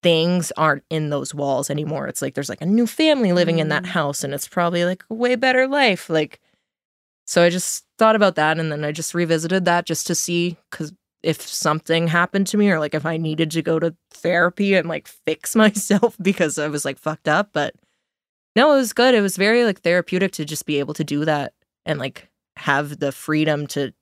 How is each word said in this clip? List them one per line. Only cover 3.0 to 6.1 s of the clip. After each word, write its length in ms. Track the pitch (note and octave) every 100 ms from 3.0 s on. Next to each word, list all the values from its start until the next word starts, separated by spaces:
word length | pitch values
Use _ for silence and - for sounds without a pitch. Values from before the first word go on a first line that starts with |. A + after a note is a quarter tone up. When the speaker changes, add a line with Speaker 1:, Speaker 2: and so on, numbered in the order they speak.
| D#4+ C#4+ G#3+
Speaker 1:
living 260 | F3 E3+ E3
in 100 | D3+
that 140 | D3+
Speaker 2:
Mm. 20 | F3+
Speaker 1:
house 360 | F3+ D3 C#3+
and 100 | C#3
it's 140 | C#3 -
probably, 360 | - F3 F3
like, 180 | F3 F#3 -
a 40 |
way 200 | A3 A#3+
better 320 | B3+ C4 B3+ C4
life. 440 | C#4+ B3+ F#3 -